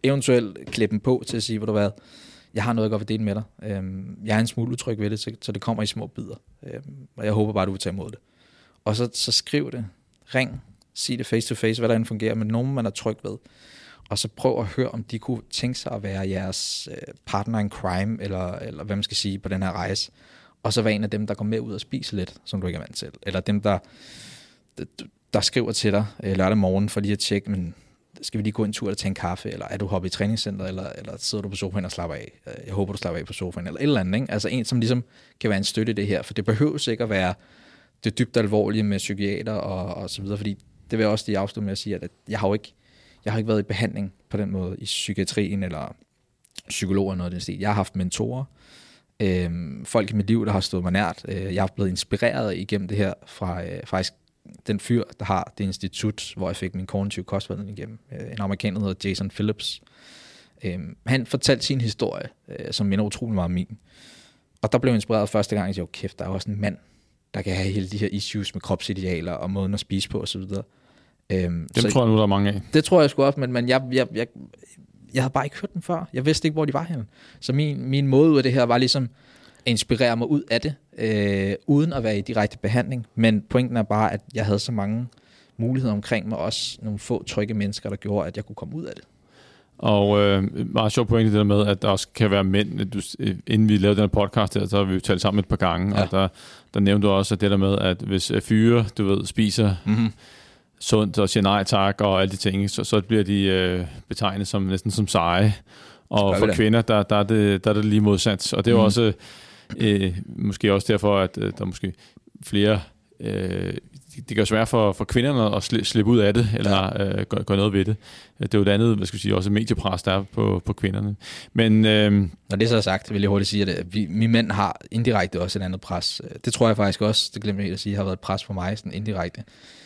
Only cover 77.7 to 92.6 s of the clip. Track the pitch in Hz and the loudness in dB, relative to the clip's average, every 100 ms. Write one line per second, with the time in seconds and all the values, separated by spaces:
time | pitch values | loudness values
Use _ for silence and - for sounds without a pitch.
77.7 | 139 127 135 139 135 160 147 127 131 120 | -2 -2 2 6 8 8 6 4 4 4
78.7 | 120 127 143 123 - _ - - _ - | 4 4 2 -2 -6 _ -20 -20 _ 0
79.7 | 113 - 120 123 117 117 147 - 113 151 | 0 2 2 4 2 2 0 2 0 0
80.7 | 139 _ - 110 107 101 98 98 98 - | -8 _ -4 0 2 2 2 0 -2 2
81.7 | 143 160 139 113 104 - 113 104 - 98 | 2 4 0 0 0 0 0 0 0 0
82.7 | 117 - 127 113 - 113 107 - 123 127 | 0 0 -6 -6 2 4 4 2 0 2
83.7 | 120 107 107 107 104 - 120 104 101 - | 0 0 2 2 0 -6 -4 0 0 0
84.7 | 110 98 113 123 _ _ _ _ - 117 | -4 -2 -4 -6 _ _ _ _ -4 -2
85.7 | 131 127 104 - 113 98 110 92 - - | 0 0 -2 0 -2 -2 -4 -4 -4 -8
86.7 | - 110 104 - 117 - - 107 110 101 | -8 -8 -8 -4 -6 -2 -4 -2 -2 -2
87.7 | - 104 101 107 101 80 - 107 - - | -4 -8 -8 -4 -2 -2 -8 -12 -12 -10
88.7 | 156 170 - _ _ _ _ - _ _ | -10 -10 -14 _ _ _ _ -20 _ _
89.7 | - 123 104 101 104 101 98 98 127 117 | -4 2 4 6 6 6 4 2 -2 -2
90.7 | 117 107 127 110 113 110 104 104 101 104 | 2 2 2 2 4 4 6 6 4 4
91.7 | 98 104 98 - - 110 98 95 98 | 2 2 2 -2 0 4 4 4 2